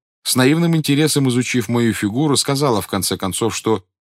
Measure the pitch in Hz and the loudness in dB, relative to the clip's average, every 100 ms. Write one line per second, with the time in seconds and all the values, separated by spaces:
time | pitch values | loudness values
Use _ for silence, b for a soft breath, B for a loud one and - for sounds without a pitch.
0 | _ _ - 127 131 160 170 160 147 143 | _ _ -4 2 2 4 2 2 2 2
1 | 156 147 131 120 120 127 117 120 117 107 | 2 2 2 0 0 -2 0 0 0 0
2 | 104 120 156 135 - 139 143 107 - 101 | -2 0 0 0 0 0 0 0 -2 -4
3 | 90 95 95 - 113 - 110 107 - _ | -4 -4 -4 -2 -4 -2 -2 -2 -4 _